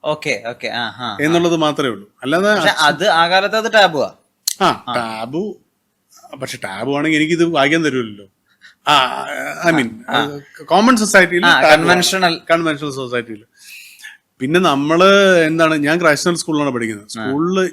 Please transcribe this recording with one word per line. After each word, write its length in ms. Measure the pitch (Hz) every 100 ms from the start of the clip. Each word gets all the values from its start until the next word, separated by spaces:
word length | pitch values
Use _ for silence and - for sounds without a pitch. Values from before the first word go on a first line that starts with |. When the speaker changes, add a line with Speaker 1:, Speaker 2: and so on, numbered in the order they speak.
Speaker 1:
ഓക്കെ, 400 | 147 151 151 104 117
ഓക്കെ. 200 | 120 117
ആ, 140 | 110
ആ, 100 | 113 110
ആ. 200 | 123 104
Speaker 2:
എന്നുള്ളത് 340 | 151 170 170 165
മാത്രമേ 320 | 151 147 139
ഉള്ളൂ. 220 | 101 101 _
അല്ലാതെ 320 | 127 165 202 208
Speaker 1:
പക്ഷെ 140 | 160
Speaker 2:
അച്ഛൻ 160 | - 151
Speaker 1:
അത് 220 | 147 196
ആ 220 | 165 170
കാലത്ത് 260 | 190 196 220
അത് 180 | 220
ടാബുവാ. 400 | 220 190 156 98 - _ _ - -
Speaker 2:
ആ, 240 | 185 110 -
Speaker 1:
ആ. 60 | 120
Speaker 2:
ടാബു. 640 | 113 110 117 151 208 - _ _ _ _ _ _ - 139
പക്ഷെ 160 | - -
ടാബു 340 | - 95 123 143
ആണെങ്കിൽ 200 | 156 156
എനിക്കിത് 280 | 156 165 170
വായിക്കാൻ 400 | 156 139 160 156
തരുമല്ലോ. 400 | 131 113 101 98 _ _ _ - _ -
ആ, 380 | 143 127 - - - 135 - 175
I 60 | 160
mean, 140 | 117 110 120
Speaker 1:
ആ. 300 | 170 113 143 - - 151
Speaker 2:
കോമൺ 320 | 180 233 240
സൊസൈറ്റിയിൽ 480 | 208 196 175 175 175
Speaker 1:
ആ, 160 | 147
Speaker 2:
ടാബു 120 | 156
ആണ്. 80 | 151
Speaker 1:
കൺവെൻഷണൽ. 600 | 170 180 170 190 180 165 -
Speaker 2:
കൺവെൻഷണൽ 400 | 165 160 147 147
സൊസൈറ്റിയിൽ. 520 | 131 123 120 117 107 107 _ - - - - - - _ -
പിന്നെ 200 | 131 170
നമ്മള് 800 | 180 139 147 165 190 196 196 180
എന്താണ്, 380 | 156 160 160 156
ഞാൻ 260 | 143 170
ക്രൈസ്റ്റ് 340 | 165 143 180 170
സ്കൂളിലാണ് 360 | - 151 143
പഠിക്കുന്നത്. 480 | 123 113 104 107 113
Speaker 1:
ആ. 80 | 110
Speaker 2:
സ്കൂളില് 420 | 143 170 190 185